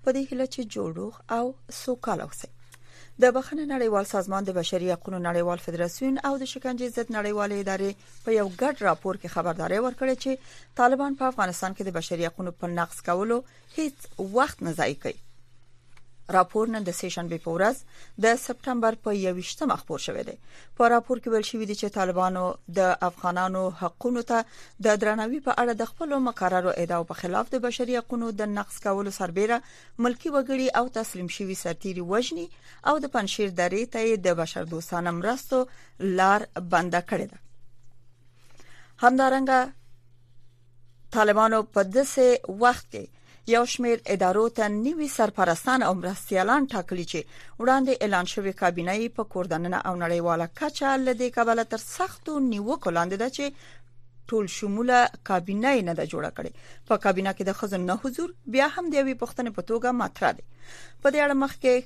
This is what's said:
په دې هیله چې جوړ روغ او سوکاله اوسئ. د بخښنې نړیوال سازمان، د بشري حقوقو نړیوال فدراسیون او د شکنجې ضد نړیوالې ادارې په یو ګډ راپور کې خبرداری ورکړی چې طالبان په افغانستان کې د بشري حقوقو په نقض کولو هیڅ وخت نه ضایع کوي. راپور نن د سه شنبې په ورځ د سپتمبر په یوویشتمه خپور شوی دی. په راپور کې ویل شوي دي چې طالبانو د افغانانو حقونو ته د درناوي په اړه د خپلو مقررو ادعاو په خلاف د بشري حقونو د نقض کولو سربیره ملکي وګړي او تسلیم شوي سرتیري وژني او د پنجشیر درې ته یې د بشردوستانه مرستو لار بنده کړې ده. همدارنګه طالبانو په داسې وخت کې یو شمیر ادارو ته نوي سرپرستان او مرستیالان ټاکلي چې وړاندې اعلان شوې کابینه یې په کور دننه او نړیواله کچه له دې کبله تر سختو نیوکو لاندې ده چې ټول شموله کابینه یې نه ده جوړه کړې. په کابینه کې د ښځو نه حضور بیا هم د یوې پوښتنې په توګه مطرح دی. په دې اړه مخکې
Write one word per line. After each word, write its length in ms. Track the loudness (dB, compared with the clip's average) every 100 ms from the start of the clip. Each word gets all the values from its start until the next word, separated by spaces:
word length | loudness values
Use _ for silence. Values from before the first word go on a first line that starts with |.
په 60 | 0
دې 100 | 0 -2
هیله 140 | -4
چې 160 | -4 -6 -8
جوړ 160 | -6 -6 -6
روغ 140 | -10 -12 -6 -4
او 80 | -4 -6 -16
سوکاله 540 | -8 -6 -4 -4 -4
اوسئ. 240 | -6 -12 -16 -18 -20 -20 -20 -20 -20 4
د 120 | 4
بخښنې 300 | 4 -4 -6 -4
نړیوال 320 | 0 2 2 0
سازمان، 300 | -2 -2 -2
د 80 | -2 -2
بشري 320 | -2 -2 0
حقوقو 300 | -2 -4 -4 -2
نړیوال 320 | 0 0 -2
فدراسیون 520 | -6 -4 -4 -2 -2 0
او 80 | -2 -2
د 60 | -4
شکنجې 360 | -6 -6 -4 -4
ضد 180 | -4 -4 -4
نړیوالې 400 | -2 -2 -2 -2
ادارې 300 | -2 -2 -2 -6 -16 -10
په 60 | 0 2
یو 80 | 2 0
ګډ 140 | -2 2 0
راپور 260 | 2 -2 -6
کې 120 | -4
خبرداری 420 | -2 -2 -2 0 0
ورکړی 380 | 0 0 -2 0
چې 80 | -2 -4 -8 -20 -12
طالبان 400 | 4 4 4 0
په 100 | 0 -2
افغانستان 420 | 0 -2 -2 -6
کې 100 | -4
د 140 | -4 -4
بشري 240 | -4 -2 -4
حقوقو 320 | -4 -8 -6
په 60 | -6
نقض 340 | -2 -4 -4 -2
کولو 340 | 0 2 0 -2 -20 -10 -4
هیڅ 200 | -4 -6 -14 -8 -2 2
وخت 200 | 2 0
نه 100 | -6
ضایع 320 | 0 -2 -2
کوي. 160 | -8 -8 -14 -20 -20 -20 -20 -20 -20 -20 -20 -18 2
راپور 340 | 4 4 2 0
نن 100 | -2 -4
د 60 | -6
سه 120 | -6
شنبې 260 | -6 -6 -6
په 60 | -4
ورځ 220 | 2 2 0 -10 -18 -16 2
د 120 | 2 2
سپتمبر 520 | -2 -8 -4 0 0 0
په 100 | -4 0
یوویشتمه 540 | 0 -2 -8 -4 -2 -2
خپور 180 | -4 -8
شوی 200 | -6 -8 -8
دی. 80 | -12 -18 -20 -18 2
په 60 | 4
راپور 240 | 4 2 -4
کې 80 | 0
ویل 140 | 0 0
شوي 160 | -4 -4
دي 60 |
چې 200 | -4 -4 0
طالبانو 460 | 0 2 0 0 -2 -4 -4 2
د 20 | 4 4 0
افغانانو 540 | -2 -2 0 0 0 -2 -2
حقونو 420 | -6 -4 -2 -2 2
ته 160 | 0 0 -12 -20 0 2
د 80 | 4
درناوي 380 | 2 0 -2 -2 0
په 40 | 2
اړه 120 | 0 0
د 100 | -4
خپلو 300 | -4 -2 0 -2
مقررو 480 | 0 0 2 0 0
ادعاو 240 | -2 -2 -4
په 80 | -6
خلاف 280 | -2 -2 0
د 40 | -2 -2
بشري 300 | -4 -2 -2
حقونو 340 | -2 -4 -4
د 100 | -4 -4
نقض 240 | -4 -6 -4 -2
کولو 280 | 0 -2 -4
سربیره 420 | -4 0 2 0 -2 -20 -16 -2
ملکي 300 | 0 0 0
وګړي 380 | 0 0 0 2 2
او 80 | 0
تسلیم 420 | -4 -6 -6 -8 -6
شوي 240 | -6 -6
سرتیري 440 | -6 -6 -6 -6 0
وژني 320 | 0 0 -6 -10 -14 -20 -4 0
او 100 | 0
د 60 | 0
پنجشیر 340 | -2 -2 -2 -2 0
درې 220 | 0 0 -2
ته 60 | -2 0
یې 80 | 2
د 20 | 2 2
بشردوستانه 720 | -2 -4 -6 -8 -4 -4 -2 -2
مرستو 440 | -2 -4 0 0 0 -8 -20 -6
لار 420 | -2 4 6 4 2 -8 0
بنده 280 | 2 2 0 0
کړې 180 | -4 -4
ده. 60 | -10 -18 -18 -18 -16 -18 -18 -20 -20 -20 -20 -20 -20 -18 -18 -20 4
همدارنګه 560 | 6 6 4 4 4 4 4 -6 -20 -20 -20 -20 -20 -20 -20 _ -20 -20 -20 -20 -4 4
طالبانو 420 | 6 6 6 4
په 180 | 2 2 4
داسې 320 | 4 2 6 6 6 0 4
وخت 240 | 4 4 -6
کې 120 | -12 -12 -18 -20 -12 4
یو 140 | 4
شمیر 320 | 4 0 0 0 0
ادارو 280 | 2 4 4 2 2
ته 80 | 0
نوي 400 | 2 0 -2 -4
سرپرستان 680 | 2 2 4 2 2 2 2
او 100 | 2 0
مرستیالان 640 | -4 -8 -2 0 4 4 2
ټاکلي 320 | -4 -4 -6 -4
چې 80 | -6 -8 -18 -18 -2
وړاندې 340 | 2 4 4 2
اعلان 240 | 2 0 0
شوې 200 | -4 -4 0
کابینه 340 | 0 0 -2 -2
یې 180 | -4 -4
په 60 | -6
کور 140 | -4 -2
دننه 260 | -2 -2 -2 -2
او 60 | -4
نړیواله 420 | 0 0 2 0 -2 -4
کچه 300 | -6 -2 0 2
له 80 | 0
دې 160 | 0 0 2
کبله 260 | 2 2 0
تر 100 | -6
سختو 480 | -8 -6 -6 -6 -6 0
نیوکو 540 | 0 0 -2 -2 0 0
لاندې 200 | 0 -2
ده 80 | -4
چې 160 | -2 -6 -8 -20 -20 -20 -20 -20 -20 -2
ټول 160 | -2 -2 -4
شموله 420 | -4 0 4 6 4 0 -2
کابینه 420 | 0 0 0 2
یې 80 | 2 2
نه 60 |
ده 120 | -2 -2
جوړه 200 | -4 -6 -6
کړې. 140 | -10 -12 -18 -18 0
په 60 | 2
کابینه 260 | 2 2 -2
کې 100 | -2 -2
د 20 | -2
ښځو 180 | -4 -2 -2
نه 60 | -2
حضور 260 | -2 -4 -6 -8
بیا 220 | 0 2 4
هم 100 | 0 0
د 40 | 2
یوې 160 | 2 -2
پوښتنې 300 | -6 -4 -4 -6
په 40 | -2
توګه 200 | 0 0 0
مطرح 280 | -2 0 0 0
دی. 80 | -12 -16 -16 -16 -16 2
په 60 | 2
دې 80 | 4
اړه 100 | 2 2
مخکې 300 | 0 0 2 2